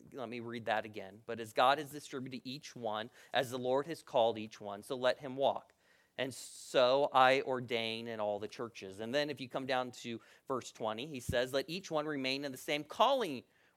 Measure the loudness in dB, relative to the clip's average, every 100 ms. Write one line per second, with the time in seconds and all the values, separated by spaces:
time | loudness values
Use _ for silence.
0 | -18 -12 -8 -8 -8 -6 0 0 0 -8
1 | -12 -12 -8 -8 -2 4 6 6 0 -10
2 | -10 -8 -8 -10 -10 -12 -12 -8 -4 -4
3 | -6 -10 -2 0 2 0 2 2 0 -6
4 | 0 4 4 4 -4 -10 -10 -8 -6 0
5 | 2 0 -2 0 2 2 -4 _ _ _
6 | _ -4 -4 -4 -12 -16 0 6 6 6
7 | 6 8 8 8 2 -2 -2 -2 -2 -4
8 | -6 -4 -2 -2 -4 -8 -10 -8 -12 -8
9 | -4 -2 -2 -4 -8 -6 -2 -2 -2 -6
10 | -8 -10 -12 -14 -4 -4 -4 -6 -4 -4
11 | -6 -8 -2 0 2 0 -2 -6 -4 -2
12 | -2 -2 -2 -2 -4 -8 -4 -4 -2 4
13 | 4 4 0 -6 -10 _ _